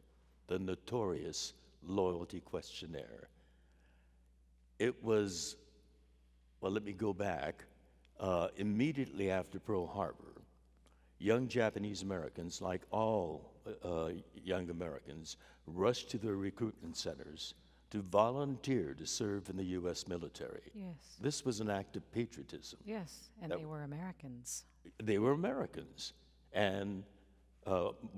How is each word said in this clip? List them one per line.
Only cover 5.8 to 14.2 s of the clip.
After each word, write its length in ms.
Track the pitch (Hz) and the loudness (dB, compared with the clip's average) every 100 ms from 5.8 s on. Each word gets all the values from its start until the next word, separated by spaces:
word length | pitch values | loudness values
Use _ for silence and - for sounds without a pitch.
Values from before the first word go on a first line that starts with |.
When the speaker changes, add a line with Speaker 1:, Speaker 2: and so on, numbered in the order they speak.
| - - - _ _ _ _ - | -20 -20 -20 _ _ _ _ -4
Speaker 1:
well, 100 | 95 | 0
let 120 | 101 | 0
me 100 | 104 | -2
go 200 | 92 110 | -2 -2
back. 500 | 92 101 82 73 - - - - - - - | 0 0 -2 -2 -6 -12 -20 -20 -20 -20 -4
Uh, 300 | 95 90 87 - | 2 4 2 0
immediately 760 | 104 104 147 143 117 73 98 | 0 4 2 2 -2 0 2
after 280 | 95 90 95 | 2 0 -6
Pearl 280 | - 101 85 | -2 0 0
Harbor, 540 | 98 90 - - - - - - - - - _ - | -2 -2 -4 -14 -18 -20 -20 -20 -20 -20 -20 _ -2
young 300 | 98 117 127 | 4 6 6
Japanese 540 | 120 110 101 104 95 | 4 4 4 -2 -2
Americans, 600 | 95 92 76 - 87 - | -2 -2 -2 -4 -6 -4
like 200 | 92 92 - | -2 -2 0
all, 600 | 104 110 107 85 76 - - - 104 | 2 4 4 0 -4 -10 -14 -12 -8
uh, 260 | 90 85 80 87 | -2 0 0 -4